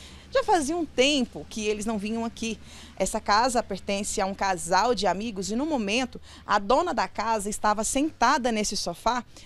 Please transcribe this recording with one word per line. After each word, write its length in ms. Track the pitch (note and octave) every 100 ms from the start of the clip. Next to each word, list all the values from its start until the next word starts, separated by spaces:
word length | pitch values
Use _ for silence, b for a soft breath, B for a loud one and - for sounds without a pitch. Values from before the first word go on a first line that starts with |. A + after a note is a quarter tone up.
| B B B
Já 140 | C5+
fazia 320 | A#4+ G4 C4+ E4+
um 100 | D#4+
tempo 580 | - C4 D4 A#3+ D#3+ D3
que 160 | - G#3+
eles 180 | G#3+
não 140 | G#3 A3
vinham 260 | G#3 A3+
aqui. 320 | A3+ - A3+ G#3+ B B B B
Essa 240 | F#3+ A3
casa 440 | - G#3 B3+ A#3+
pertence 560 | G#3 F#3+ - G3 G3+ -
a 60 | F#3+
um 80 |
casal 600 | G3 G3 F#3 D#3+ F#3 A3+
de 140 | A#3 F#3+
amigos 420 | F3 A3+ G3 F#3
e, 60 | A3
no 100 | D#4
momento, 540 | C#4+ G3+ A3 B3+ - B B -
a 140 | G#3
dona 340 | G3+ C4 F4+
da 140 | A#3+ F#3
casa 420 | - G#3+ A3+ G3+
estava 320 | G#3 G#3+ G#3
sentada 720 | G#3+ C4 D#4 - A#3+ D4+ B3
nesse 240 | A3 G#3 G3+
sofá 480 | - F3 - B3 - B